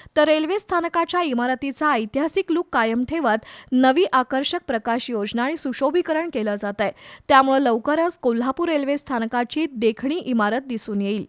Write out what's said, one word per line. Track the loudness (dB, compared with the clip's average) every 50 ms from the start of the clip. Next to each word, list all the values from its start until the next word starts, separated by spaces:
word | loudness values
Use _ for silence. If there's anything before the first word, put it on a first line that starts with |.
| -20 -2 _
तर | 2 4
रेल्वे | 4 4 2 2 0 -2 -4
स्थानकाच्या | -2 -2 -2 -2 -2 0 0 -2 -2 0 0 -2 0
इमारतीचा | 0 0 0 0 0 -2 -2 -2 -6 -4 0 0 2 2
ऐतिहासिक | 0 0 -2 -2 -2 -2 0 0 -2 0 0 0
लूक | 0 0 0 0
कायम | 0 0 2 0 0 -2 -2
ठेवत | -2 0 2 2 0 0 -2 -8 -18 -20 -8 0 2
नवी | 4 4 6 6 4 2 4 4
आकर्षक | 2 2 2 -2 -2 -2 -2 -4 -4 -4
प्रकाश | -2 -4 -2 0 0 -2 -2 -2 -4
योजना | -4 -4 -4 -2 -2 -2 -2
आणि | -2 -2
सुशोभीकरण | -4 -4 -6 -4 0 -2 0 2 0 0 0 -2 -2 -2 -2 -4
केलं | -4 -2 -2 -4
जातंय. | -4 -4 -6 -4 -2 -2 -2 -2 -6 -14 -20 -20 -18 _ 4
त्यामुळं | 6 6 6 6 4 2
लवकरच | 2 2 0 0 0 0 0 0 0 -2 -2 -2
कोल्हापूर | -2 0 0 0 -2 -2 -2 -2 -2 0
रेल्वे | 0 0 0 0 -2 -4
स्थानकाची | -4 -4 -4 -4 -4 -2 -2 -2 -4 -2 -2 -4 -4
देखणी | -4 -4 0 0 0 0 0 -4 -4 -4
इमारत | -4 -2 -2 0 0 0 0 0 -2
दिसून | -4 -6 -8 -8 -6 -4 -4 -4
येईल. | -2 -2 -2 -4 -6